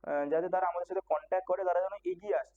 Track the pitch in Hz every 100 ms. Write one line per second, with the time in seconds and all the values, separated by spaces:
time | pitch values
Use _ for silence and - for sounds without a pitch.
0 | - 147 143 160 180 185 185 175 175 185
1 | - 156 - 185 185 185 185 175 190 202
2 | 175 175 208 165 131